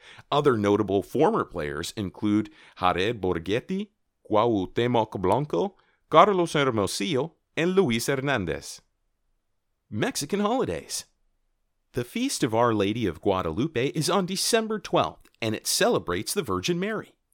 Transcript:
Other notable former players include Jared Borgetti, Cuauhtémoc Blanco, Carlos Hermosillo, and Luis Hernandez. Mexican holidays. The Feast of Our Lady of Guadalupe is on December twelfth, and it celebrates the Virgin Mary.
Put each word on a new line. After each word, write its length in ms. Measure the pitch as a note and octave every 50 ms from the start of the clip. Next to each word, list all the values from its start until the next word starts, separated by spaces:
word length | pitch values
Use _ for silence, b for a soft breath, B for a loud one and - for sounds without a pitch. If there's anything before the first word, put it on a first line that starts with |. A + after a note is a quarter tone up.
| B B B B B B
Other 280 | C#3 C#3+ D3 D3 B2 G#2+
notable 440 | G2+ G2+ G#2 G2+ G#2+ F#2+ F#2+ G2+ F2+
former 420 | - - A#2+ D#3 G3 A3+ E3 G2+
players 500 | - - E2+ D2+ D2 C#2+ D2+ E2+ - -
include 540 | A2+ G2+ F2+ - - G#2+ G#2+ G#2 G#2+ G#2 - B B B B B -
Jared 440 | F#2+ F2+ E2+ E2+ F#2+ A2 B2 G#2 F#2
Borgetti, 640 | F#2 F2 E2+ E2+ F#2 G2 - - - F#3+ F#3+ G#3+ - _ _ _ _ _ _ _ -
Cuauhtémoc 880 | G#2+ G#2 A2+ A#2+ A2 G2 F#2 - - - A#2+ B2 B2 A#2 A2 - - G#2+
Blanco, 560 | F#2 F2+ G2+ B2+ D3 D3 - E3+ F#3 G3+ b b b b b b b _
Carlos 420 | - D#3 F#3 G#3 G3 F3+ F3 E3 -
Hermosillo, 840 | D3+ C#3 C3 A2+ A2 G2 F2+ - - G2+ G3+ D3+ B2 C#3+ E3+ - _ _ _ _
and 180 | - D#3+ F#3 F#3
Luis 320 | F#3+ G3 C3 A2+ A2+ -
Hernandez. 760 | - C#3 C3 C3 D3 C#3 A#2 F#2 D#2+ C#2+ C#2+ - - - - - _ _ _ _ _ _ _ _ _ _ _ _ _ _ _ _ _ _ _ _ _
Mexican 500 | - G#2 F3+ B3 - - C#3+ C#3+ G#3 G3
holidays. 640 | G#3 G#3 A#3+ C4+ G#3 A2+ E2+ C#2+ - - - - - - _ _ _ _ _ _ _ _ _ _ _ _ _ _ _ _ _
The 120 | B2+ B2
Feast 400 | - - A3+ B3+ C4+ - - D#3+
of 100 | B2 G#2+
Our 200 | A2+ A#2+ A#2+ A2
Lady 320 | G#2 G2 G2 A2 B2 A2+
of 160 | F2+ D#2+ - -
Guadalupe 640 | G#2 F#2+ F#2 F2 E2 D#2 F2+ C3+ D#3+ - A#2 B2+ C#3+
is 220 | - D#3+ C#3+ C#3+
on 160 | F3 G3+ F#3
December 520 | E3 G3 F#3 - - - A3+ A3 G#3+ A3 G#3
twelfth, 500 | - - - D#3+ G#2 D2+ - - - - _ _
and 140 | A2+ A2 A2
it 120 | - -
celebrates 680 | - - - F#3 A#3 A3 B2+ E2+ E2+ F2 F#2+ A2 - -
the 80 | G3+ E3
Virgin 360 | G#2 F#2 F#2 F2+ - F3 F3
Mary. 360 | F#3 G#3+ A3 F#3 - - _ _ _ _